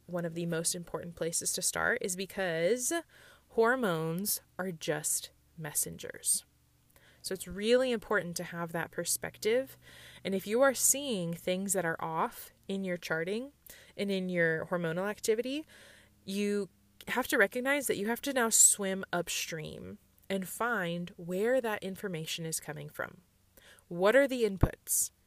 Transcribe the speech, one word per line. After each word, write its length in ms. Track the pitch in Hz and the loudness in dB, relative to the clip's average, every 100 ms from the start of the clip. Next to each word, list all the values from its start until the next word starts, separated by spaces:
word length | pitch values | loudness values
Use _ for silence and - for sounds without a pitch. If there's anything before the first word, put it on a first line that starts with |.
| - | -8
one 180 | 175 | -4
of 100 | 170 | -4
the 120 | 165 170 | -4 -2
most 300 | 165 170 180 | 0 0 -2
important 400 | 170 - 175 170 | -6 -8 -8 -6
places 340 | 165 170 - | -4 -4 -4
to 80 | - | -2
start 360 | - - 165 226 | -2 2 2 2
is 120 | 202 | -2
because 800 | 180 190 - 185 160 170 247 247 339 320 - - - _ | -4 -6 -4 -2 0 2 2 0 -2 -4 -18 -20 -20 _
hormones 960 | - 226 262 226 165 160 165 208 - - - | 2 4 4 2 0 0 -2 -2 -4 -6 -8
are 100 | 185 | -6
just 600 | 165 - 151 156 - - - _ - | -6 -2 -2 0 -2 -4 -16 _ -12
messengers. 840 | 156 - - - - - - - - _ _ _ _ _ - _ | -6 -4 -4 -6 -12 -6 -2 -2 -4 _ _ _ _ _ -20 _
So 100 | - | -8
it's 160 | 190 185 | -6 -6
really 420 | 180 208 247 262 | -2 4 6 6
important 460 | 233 - 208 170 170 | 0 2 0 0 -6
to 80 | |
have 260 | 170 170 170 | -6 -6 -4
that 200 | 165 165 | -2 -4
perspective. 840 | - - - 165 - 214 240 269 - - - - - | -4 -2 -2 -4 -4 2 2 0 -10 -20 -20 -20 -10
And 80 | - | -4
if 120 | 190 190 | -4 0
you 160 | 220 | 4
are 120 | 269 | 4
seeing 600 | 240 - 269 285 214 170 | 6 4 2 2 -2 -2
things 380 | 170 - 185 196 | -4 -2 -2 0
that 120 | 190 | 0
are 160 | 170 160 | 0 -2
off 520 | 165 160 226 - - _ - | -2 0 -2 -4 -16 _ -6
in 160 | 196 | -4
your 120 | 190 175 | -2 -4
charting 540 | - 160 165 214 269 - - - - - | -2 -2 -2 -4 -6 -14 -20 -20 -20 -6
and 120 | 202 | -2
in 180 | 190 185 | 0 0
your 400 | 180 165 160 165 | 2 4 2 -2
hormonal 400 | 175 170 160 196 | -2 -2 -2 -4
activity, 560 | 208 - 220 247 285 311 - - - - _ | -2 0 2 0 -4 -8 -16 -20 -20 -20 _
you 440 | - 196 208 208 190 _ _ _ - | -6 -2 0 0 -4 _ _ _ -4
have 180 | - 254 | -2 0
to 100 | 285 | 4
recognize 500 | 202 247 247 285 262 | 4 4 2 2 2
that 80 | - | 0
you 100 | 202 | 0
have 160 | 233 | -2
to 100 | - | -2
now 180 | 269 226 | 0 4
swim 540 | - - - 190 190 190 | 8 6 6 0 -2 -2
upstream 840 | 175 170 - - 165 110 - 90 208 _ _ _ | -2 -2 -4 -6 -8 -10 -10 -14 -16 _ _ _
and 180 | 196 185 | -4 -4
find 640 | - 226 226 170 170 175 190 | -4 -2 0 0 -2 -6 -10
where 440 | 170 185 220 262 | -6 0 2 2
that 220 | 233 208 | 2 -4
information 640 | - 190 208 170 160 - 165 | -6 -6 -6 -6 -6 -6 -4
is 140 | 160 | -6
coming 280 | - 147 147 | -6 -10 -10
from. 300 | - - - _ _ _ - - - _ | -8 -8 -8 _ _ _ -20 -20 -20 _
What 280 | 170 190 247 | 4 6 8
are 120 | 277 | 6
the 160 | 254 | 4
inputs? 640 | 220 190 - - - - - - | 0 4 2 2 -4 -2 -2 -6